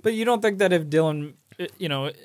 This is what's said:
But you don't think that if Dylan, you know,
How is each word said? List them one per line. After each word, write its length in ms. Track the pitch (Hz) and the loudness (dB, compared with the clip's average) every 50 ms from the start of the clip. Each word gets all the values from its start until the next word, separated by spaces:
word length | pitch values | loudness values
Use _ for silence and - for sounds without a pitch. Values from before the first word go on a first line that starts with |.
But 140 | - 220 226 | -4 -2 -2
you 100 | 220 220 | 0 0
don't 160 | 240 240 214 | 0 0 2
think 160 | 214 214 202 190 | 2 0 2 2
that 160 | 202 185 180 | 2 4 4
if 120 | 170 156 | 2 2
Dylan, 480 | 147 147 160 160 156 151 151 147 147 - _ _ _ _ - 180 - - - | 2 2 2 2 2 0 -2 -6 -10 -12 _ _ _ _ -10 -10 -10 -8 -8
you 100 | 185 156 | -6 -6
know, 240 | 143 135 135 151 - - - | -4 -4 -4 -6 -8 -12 -16